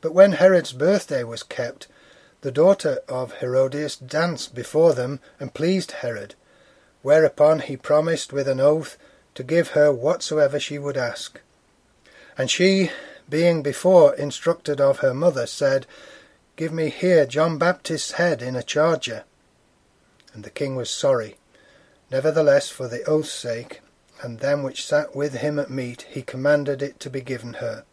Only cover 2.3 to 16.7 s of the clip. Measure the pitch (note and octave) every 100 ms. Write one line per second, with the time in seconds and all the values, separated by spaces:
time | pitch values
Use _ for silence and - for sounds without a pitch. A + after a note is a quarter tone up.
2.3 | _ C#3 B2+ E3+ G3 D#3+ B2+ - C3 B2
3.3 | - B2+ B2+ C3 C#3+ D3+ - B2+ D3+ E3+
4.3 | D#3 - - A#2+ D3+ E3 C3 B2+ C#3 _
5.3 | _ C3+ - D#3+ F#3+ - - A#2 A2 G2
6.3 | - _ _ _ _ _ _ C3+ D3+ D#3
7.3 | - D3+ D#3 - C3+ - D3+ D#3+ D#3+ -
8.3 | C#3 C#3 C3 C#3 D#3 D#3 - _ _ _
9.3 | - B2+ E3 E3 D3+ D3 C3 C3 F3 -
10.3 | D#3 C#3+ C#3+ - D3 C#3+ C3 B2 - -
11.3 | - _ _ _ _ _ _ _ - -
12.3 | - C3 - F#3 F#3+ F3+ - - - _
13.3 | D3 E3+ E3 C#3+ C3 F#3 F#3 D3+ C#3+ C#3+
14.3 | C3 - E3 - C#3+ C#3 C3+ C#3 B2+ E3+
15.3 | D3 A#2 - C#3+ C3+ - - - - _
16.3 | _ _ - D#3+